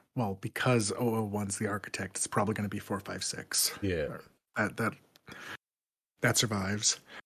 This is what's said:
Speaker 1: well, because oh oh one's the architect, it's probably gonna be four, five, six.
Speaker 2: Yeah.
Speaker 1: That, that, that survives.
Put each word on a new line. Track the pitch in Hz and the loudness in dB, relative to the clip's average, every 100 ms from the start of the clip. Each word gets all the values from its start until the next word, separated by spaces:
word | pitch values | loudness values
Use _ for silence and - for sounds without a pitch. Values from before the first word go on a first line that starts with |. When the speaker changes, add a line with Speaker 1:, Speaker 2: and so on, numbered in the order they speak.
| _ | _
Speaker 1:
well, | 131 107 95 | -2 0 -2
because | - - 131 120 107 | -4 0 4 4 4
oh | - 120 113 | 0 2 2
oh | |
one's | 107 104 101 - | 0 -2 -2 -2
the | 107 | -2
architect, | 104 - - 98 - | -2 -4 -6 -6 -4
it's | - | -2
probably | - 104 | 2 2
gonna | 104 104 | 2 -2
be | - | -4
four, | - 98 | -4 -4
five, | - 95 | -4 -6
six. | - - - - - - | -4 -6 -2 0 0 2
Speaker 2:
Yeah. | 98 85 71 82 - _ _ - | 2 2 0 -4 -12 _ _ -2
Speaker 1:
That, | 98 - | -2 0
that, | 110 - - - - - - - _ _ _ _ _ _ | -2 -2 -12 -20 -18 -14 -12 -14 _ _ _ _ _ _
that | 120 - | 2 4
survives. | 113 104 95 107 - - - - | 2 0 0 0 0 -2 -6 -18